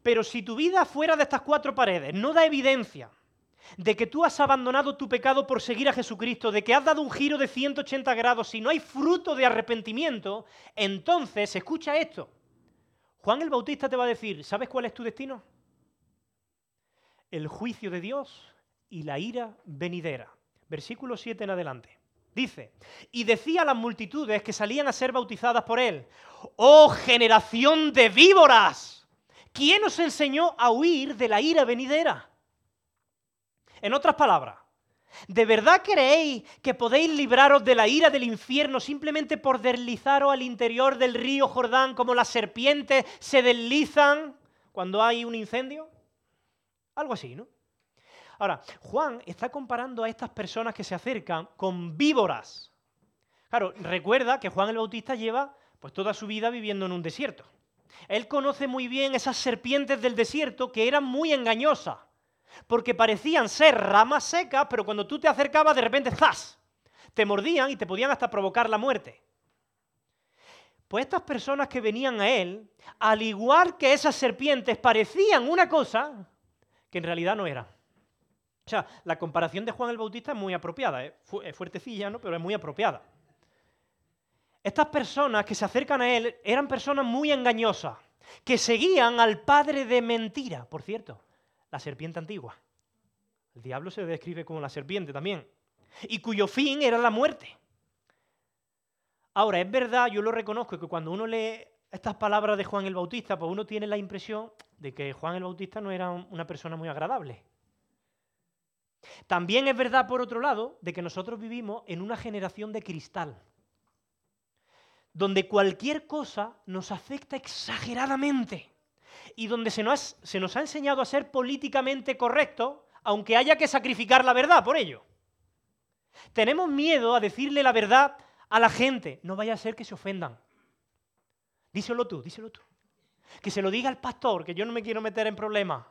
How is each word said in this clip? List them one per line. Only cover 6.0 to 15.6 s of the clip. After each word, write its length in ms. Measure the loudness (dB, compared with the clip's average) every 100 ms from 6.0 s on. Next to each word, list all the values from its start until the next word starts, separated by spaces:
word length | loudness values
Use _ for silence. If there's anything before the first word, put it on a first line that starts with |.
| -6 -6 -6 -4 -2
de 120 | -2
que 100 | 2
has 100 | 2
dado 180 | 4 0
un 100 | -2
giro 260 | -2 -2 0
de 100 | -2
ciento 340 | -2 -4 -6
ochenta 340 | -6 -4 -2
grados, 340 | 0 0 0 -4
si 100 | -6
no 100 | -2
hay 100 | -4
fruto 560 | -4 -4 0 0 -2
de 100 | 2
arrepentimiento, 1000 | 2 2 -2 -8 -6 -6 -6 -6 -8 -10 -12 -20 -16
entonces, 800 | -4 -4 -2 0 0 0 -4 -4
escucha 400 | -6 -8 -8 -2
esto, 340 | -2 -2 -10 -16 _ _ _ _ _ _ _ _ _
Juan 220 | -2 -2
el 80 | -2
Bautista 380 | -4 -4 -6 -4
te 80 |
va 80 | -2
a 40 | -2
decir, 360 | -4 -8 -10
"¿Sabes 240 | -8 -8 -6
cuál 160 | -6
es 80 | -8
tu 80 | -10
destino? 400 | -12 -12 -14 -14 _ _